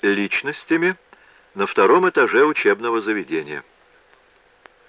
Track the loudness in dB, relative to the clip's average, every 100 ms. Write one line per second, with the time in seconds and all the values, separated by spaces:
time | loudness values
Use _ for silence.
0 | 0 0 -2 -4 -6 -8 -4 0 0 -4
1 | _ -20 _ _ _ -6 -2 2 4 4
2 | 2 2 2 4 2 2 0 0 -2 -4
3 | -2 -4 -6 -8 -8 -12 -16 _ _ _
4 | _ _ _ _ _ _ -20 _